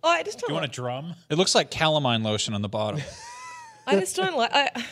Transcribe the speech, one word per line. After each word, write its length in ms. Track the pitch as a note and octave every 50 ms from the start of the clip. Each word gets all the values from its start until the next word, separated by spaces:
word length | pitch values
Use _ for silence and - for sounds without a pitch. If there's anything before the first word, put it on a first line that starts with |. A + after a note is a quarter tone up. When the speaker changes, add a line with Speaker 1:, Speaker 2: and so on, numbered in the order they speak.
Speaker 1:
Oh, 60 | - E4
I 140 | E4+ E4
just 160 | E4+ G4+ A4 -
Speaker 2:
Do 60 | B4
you 40 | A#4
Speaker 1:
don't 60 | D3+
Speaker 2:
want 100 | E3 D#3+
a 40 | C3+
drum? 460 | - - B2 B2 B2 C3+ D3+ F3 E3 - - -
Speaker 3:
It 80 | D3+
looks 180 | E3 F#3+ - -
like 160 | A#3 D#3+ -
calamine 540 | - - D#3+ D#3 D#3 D3+ C#3+ B2 A#2 A2+ A2
lotion 300 | A2 G#2+ G#2 - - G#2+
on 80 | G2+
the 60 | G#2 G2
bottom. 340 | G#2+ G#2+ G#2+ G#2+ - D3+ C3+
<laughs> 800 | - - - - - - - - - - - - - - - -
Speaker 1:
I 140 | B3+ C#4 D4
just 160 | F#4 F#4 -
don't 200 | F#4 F#4+ F#4+ E4
like, 140 | C4 A3+ -
I, 180 | - C#4+ C#4 - - A#3+ A#3 -